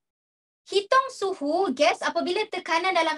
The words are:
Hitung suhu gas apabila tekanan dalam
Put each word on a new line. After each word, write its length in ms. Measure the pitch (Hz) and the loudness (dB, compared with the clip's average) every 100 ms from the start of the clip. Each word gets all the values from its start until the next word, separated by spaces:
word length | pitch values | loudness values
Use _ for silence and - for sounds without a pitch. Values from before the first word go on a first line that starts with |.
| _ _ _ _ _ _ - | _ _ _ _ _ _ -4
Hitung 420 | 381 - 523 523 | -2 2 2 2
suhu 560 | - 381 - 285 339 392 262 | -4 -6 -4 -2 0 0 2
gas 240 | 311 381 | 2 2
apabila 400 | 302 339 339 381 427 | -2 -2 -2 -2 -4
tekanan 480 | 359 359 330 381 349 | -6 -2 -2 2 0
dalam 160 | 320 | 0